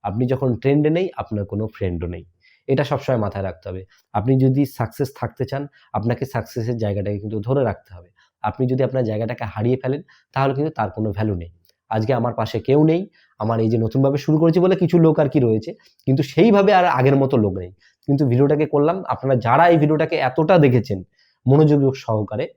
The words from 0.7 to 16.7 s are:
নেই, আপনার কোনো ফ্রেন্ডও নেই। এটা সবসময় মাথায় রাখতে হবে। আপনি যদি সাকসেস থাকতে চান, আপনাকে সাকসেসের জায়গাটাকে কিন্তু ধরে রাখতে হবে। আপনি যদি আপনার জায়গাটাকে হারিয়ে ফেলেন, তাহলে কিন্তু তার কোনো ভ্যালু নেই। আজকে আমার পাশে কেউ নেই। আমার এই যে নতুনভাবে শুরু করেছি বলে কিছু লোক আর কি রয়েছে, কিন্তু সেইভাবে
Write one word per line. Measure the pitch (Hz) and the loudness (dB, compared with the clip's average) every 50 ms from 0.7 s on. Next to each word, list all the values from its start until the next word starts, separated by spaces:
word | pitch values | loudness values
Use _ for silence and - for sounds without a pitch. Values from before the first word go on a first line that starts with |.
| 139 151 147 151 | 2 2 2 0
নেই, | 160 175 190 175 - - 110 | 0 0 -2 -4 -6 -10 -10
আপনার | - 110 104 98 - - | -8 -6 -6 -6 -6 -6
কোনো | 104 110 104 _ | -6 -6 -8 _
ফ্রেন্ডও | - 104 92 90 85 87 87 87 | -6 -6 -6 -4 -6 -8 -8 -10
নেই। | 87 85 _ _ _ _ _ _ _ _ - | -12 -14 _ _ _ _ _ _ _ _ -4
এটা | 135 135 143 131 | -2 -2 -2 -2
সবসময় | 151 127 - - 131 117 104 | -4 -6 -2 -4 -2 -2 -2
মাথায় | 101 - 101 95 95 | -4 -6 -6 -8 -8
রাখতে | - - _ 95 | -10 -12 _ -14
হবে। | 92 92 95 _ _ _ _ _ _ | -12 -12 -14 _ _ _ _ _ _
আপনি | 107 104 127 135 131 131 | -4 0 0 2 2 2
যদি | 131 131 139 143 135 - | 2 2 0 -2 -2 -4
সাকসেস | - 117 113 - - 143 131 - - | -8 -8 -8 -4 -8 -8 -8 -6 -10
থাকতে | - 113 - _ 135 131 | -10 -10 -8 _ -8 -8
চান, | - 135 143 147 _ _ _ _ - 110 | -8 -10 -10 -12 _ _ _ _ -8 -6
আপনাকে | 104 117 120 120 139 131 - | -4 -4 -4 -4 -6 -6 -6
সাকসেসের | 120 107 - - 123 113 117 123 113 110 | -8 -8 -6 -8 -8 -6 -6 -4 -4 -4
জায়গাটাকে | 104 101 104 95 104 104 101 101 | -4 -4 -4 -4 -4 -6 -6 -8
কিন্তু | 107 110 107 104 | -8 -8 -8 -4
ধরে | 117 135 143 131 110 | -2 -2 0 0 -2
রাখতে | 98 - _ _ 90 | -4 -6 _ _ -20
হবে। | 87 87 _ _ _ _ _ _ _ - | -20 -20 _ _ _ _ _ _ _ -8
আপনি | 107 - - 131 123 | -8 -4 -2 -2 -2
যদি | 131 131 135 127 | 0 -2 -2 -2
আপনার | 131 131 123 110 | -2 -2 -2 -2
জায়গাটাকে | 107 107 117 113 120 120 123 104 - | -2 -4 -4 -6 -6 -8 -10 -10 -6
হারিয়ে | 107 107 120 131 127 - | -4 0 0 -2 -2 -2
ফেলেন, | 127 135 139 - _ _ _ _ _ _ | -6 -6 -6 -8 _ _ _ _ _ _
তাহলে | 135 135 139 135 | -2 -2 -2 0
কিন্তু | 135 147 156 113 - | -2 -4 -4 -4 -4
তার | 110 98 | -6 -6
কোনো | - - 107 107 98 | -4 -6 -6 -6 -4
ভ্যালু | 101 110 110 101 87 85 | -4 -4 -2 -4 -4 -8
নেই। | 85 - _ _ _ _ _ _ _ | -12 -16 _ _ _ _ _ _ _
আজকে | 113 110 110 107 135 117 | -4 -4 -2 0 -2 -2
আমার | 117 123 117 - | -2 -4 -4 -4
পাশে | 113 110 - 113 107 | -6 -4 -4 -6 0
কেউ | - 131 147 151 156 | 2 4 4 4 4
নেই। | 160 175 196 214 _ _ _ _ _ _ | 2 0 -2 -6 _ _ _ _ _ _
আমার | 107 107 113 113 113 | -4 -2 0 0 0
এই | 110 113 | 0 0
যে | 113 113 | 0 -2
নতুনভাবে | 110 - 135 135 139 139 143 - | 0 0 2 2 2 0 -2 0
শুরু | - 156 151 | 0 2 2
করেছি | 165 165 160 180 | 4 2 2 2
বলে | 175 185 190 - 180 | 2 2 2 2 0
কিছু | 160 - 175 165 | 2 2 4 4
লোক | 160 156 156 151 | 4 4 2 0
আর | 135 | 0
কি | - 151 127 | 2 2 2
রয়েছে, | 113 110 110 110 - - _ _ _ _ _ _ | 2 2 0 -2 -6 -14 _ _ _ _ _ _
কিন্তু | - 131 131 147 - - | 0 0 0 0 -2 2
সেইভাবে | 156 180 233 202 202 196 202 | 2 4 6 6 4 4 4